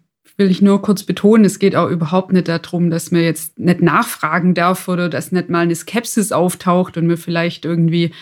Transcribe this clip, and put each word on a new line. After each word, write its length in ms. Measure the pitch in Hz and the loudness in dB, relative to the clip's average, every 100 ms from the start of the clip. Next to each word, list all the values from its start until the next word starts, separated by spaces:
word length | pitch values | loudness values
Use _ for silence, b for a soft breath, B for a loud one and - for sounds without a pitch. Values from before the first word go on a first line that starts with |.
| _ _ _ - | _ _ _ -2
will 140 | 196 | 0
ich 100 | 180 | 4
nur 200 | 202 202 | 4 4
kurz 200 | 202 196 | 2 -2
betonen, 420 | - 180 202 226 | -2 0 4 6
es 140 | 202 - | 4 4
geht 160 | 196 | 0
auch 140 | 170 170 | 2 0
überhaupt 440 | 175 160 185 185 | -2 0 -2 0
nicht 140 | 185 165 | 0 0
darum, 440 | 165 - 175 175 | -4 -4 -2 0
dass 200 | 165 - | -2 -2
man 120 | 170 | 0
jetzt 360 | 165 160 - - | 0 -2 -8 -4
nicht 220 | 180 175 | 0 2
nachfragen 720 | 170 165 233 - 151 170 180 | 2 2 0 -4 -2 0 0
darf 320 | 175 175 185 - | 2 0 0 -4
oder 220 | 180 175 | -4 -2
dass 240 | 135 - | -4 -4
nicht 160 | 180 175 | -4 -2
mal 120 | 170 | -2
eine 140 | 170 | 0
Skepsis 560 | 170 - 226 233 - 196 | -2 -4 -6 -2 -2 0
auftaucht 680 | 147 180 - 185 180 180 - | 0 0 -2 0 0 0 -2
und 100 | 165 | -2
man 100 | 170 | -2
vielleicht 480 | 175 170 170 170 | -2 -2 -2 -4
irgendwie 480 | 156 170 165 170 170 B | -4 0 2 2 -2 B